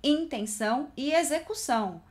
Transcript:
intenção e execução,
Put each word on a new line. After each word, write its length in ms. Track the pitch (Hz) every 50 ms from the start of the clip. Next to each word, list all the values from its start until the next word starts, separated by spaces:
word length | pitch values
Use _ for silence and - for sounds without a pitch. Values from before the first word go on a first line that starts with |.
| -
intenção 880 | 277 294 311 330 320 285 220 208 214 214 - 226 208 226 262 294 - - -
e 160 | 269 294 311
execução, 880 | 330 339 269 294 330 320 - 440 - - - 240 226 208 190 170 165 - -